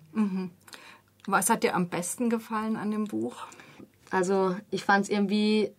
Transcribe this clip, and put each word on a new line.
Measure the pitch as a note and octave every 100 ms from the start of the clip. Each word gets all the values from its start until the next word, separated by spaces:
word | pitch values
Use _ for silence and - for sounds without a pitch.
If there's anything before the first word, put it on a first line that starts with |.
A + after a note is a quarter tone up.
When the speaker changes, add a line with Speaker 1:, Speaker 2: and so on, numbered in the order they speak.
| -
Speaker 1:
Mhm. | A3 G#3 F#3+ F#3 - - - - - _ _ -
Was | F#3+ -
hat | A3
dir | A3 -
am | F3
besten | E3 F3 - A#3+
gefallen | A3+ - A3 A3 A3
an | G#3
dem | G#3+ G#3+
Buch? | A3 A#3 - - - - - - _ -
Speaker 2:
Also | F#3 F#3 G3 F#3 F#3 -
ich | F#3+
fand's | - G3+ G3
irgendwie, | G#3 G3+ G#3 G#3+ G#3+ G3+